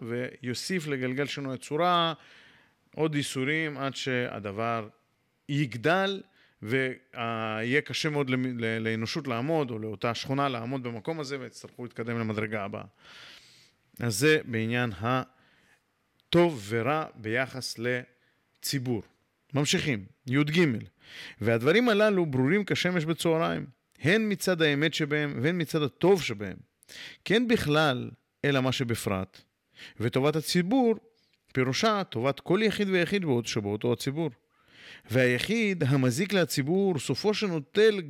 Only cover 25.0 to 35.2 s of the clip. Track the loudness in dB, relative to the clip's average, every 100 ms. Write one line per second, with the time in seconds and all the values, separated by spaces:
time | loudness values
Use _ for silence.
25 | -2 -2 -2 -2 0 0 0 0 -2 2
26 | 4 4 2 -6 -8 -12 -18 _ -20 -18
27 | -18 -10 0 2 4 2 4 4 4 2
28 | -4 -12 _ _ 0 2 2 0 -2 -2
29 | -2 -2 -4 -10 _ _ _ -20 -16 -4
30 | -2 2 2 2 0 0 2 4 4 2
31 | -4 _ _ _ _ -2 0 2 2 2
32 | -2 -2 -2 -2 0 2 2 0 0 2
33 | 2 0 2 0 0 -2 -2 -2 0 -2
34 | -2 -4 -4 -6 _ _ _ -20 -20 -18
35 | -2 4